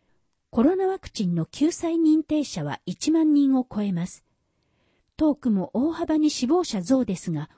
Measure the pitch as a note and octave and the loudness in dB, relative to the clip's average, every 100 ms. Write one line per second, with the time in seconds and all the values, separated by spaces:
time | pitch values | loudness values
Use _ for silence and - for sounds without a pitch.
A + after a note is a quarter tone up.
0 | _ _ _ _ _ - B3 F#4+ F#4+ F#4+ | _ _ _ _ _ 2 2 2 0 -2
1 | - - F#3 E3+ D#3+ - D4+ - E4+ E4 | -8 -4 -2 -2 -4 -2 -2 0 -4 0
2 | D#4+ D#4 - D4+ C4+ - C#3+ - - - | 2 2 2 -2 -2 -6 -6 -8 -8 -6
3 | - D#4+ D#4 C#4+ C#4 C4 B3 G#3+ G3+ F3 | 0 2 4 4 4 2 0 -4 -2 -2
4 | F3 - _ _ _ _ _ _ _ _ | -6 -10 _ _ _ _ _ _ _ _
5 | _ - D#4 C#4 B3 G3+ F3+ G#3 D4 D#4+ | _ -2 0 0 0 0 0 -2 -2 -2
6 | E4+ D#4 D4+ - A#3+ E4+ E4+ G#3 E3+ C4 | -2 2 0 0 0 0 0 -4 0 0
7 | A#3+ F#3 - D#3 D#3 | 0 -4 -4 -6 -6